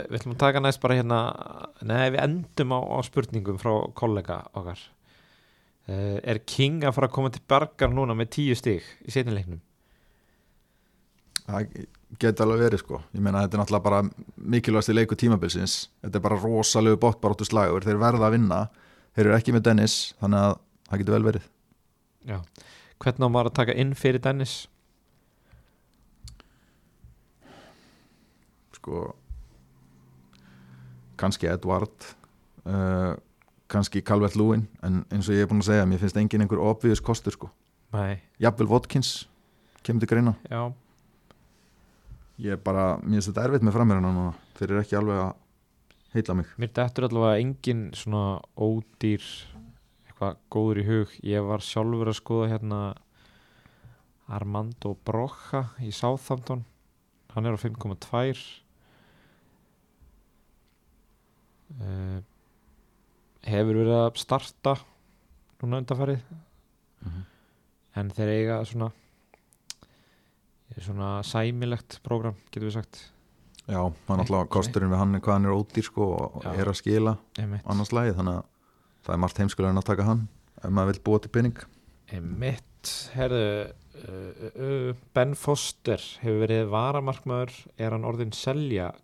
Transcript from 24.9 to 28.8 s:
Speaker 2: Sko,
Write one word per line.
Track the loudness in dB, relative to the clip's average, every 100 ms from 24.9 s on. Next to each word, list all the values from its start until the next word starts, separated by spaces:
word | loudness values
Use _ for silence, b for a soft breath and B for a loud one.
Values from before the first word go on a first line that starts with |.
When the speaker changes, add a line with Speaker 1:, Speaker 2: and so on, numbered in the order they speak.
| _ _ _ _ _ _ -20 _ _ _ _ _ _ -20 b b b b b b b b -20 _ _ b b b b b b b b b b _ _ _
Speaker 2:
Sko, | -18